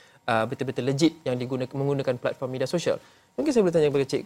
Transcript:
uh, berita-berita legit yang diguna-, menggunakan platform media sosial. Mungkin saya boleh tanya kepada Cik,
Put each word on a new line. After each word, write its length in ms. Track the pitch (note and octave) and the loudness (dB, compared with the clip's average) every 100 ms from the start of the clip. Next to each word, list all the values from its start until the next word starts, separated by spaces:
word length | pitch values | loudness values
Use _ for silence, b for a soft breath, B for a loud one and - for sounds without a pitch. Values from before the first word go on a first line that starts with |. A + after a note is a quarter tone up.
| B B - | B B -2
uh, 120 | A2+ A2+ | 0 0
berita-berita 340 | C3+ C3 B2+ | -4 -6 -2
legit 300 | B2 C#3 D#3+ - C3 | -2 2 2 2 -4
yang 80 | B2 | -4
diguna-, 360 | B2 B2+ B2+ | -4 -4 -4
menggunakan 440 | C#3 C#3 C#3 C3 B2 | -2 -2 0 -2 -2
platform 340 | B2+ - C3 | -2 -4 -6
media 160 | B2+ B2+ | -4 -2
sosial. 280 | E3+ A2+ - b b b - | -2 0 -2 b b b -4
Mungkin 160 | D4+ | 0
saya 160 | A#3+ F3+ | 4 4
boleh 80 | E3 | 4
tanya 120 | D3 | 4
kepada 140 | C#3 C3+ | 2 0
Cik, 140 | C3+ | -2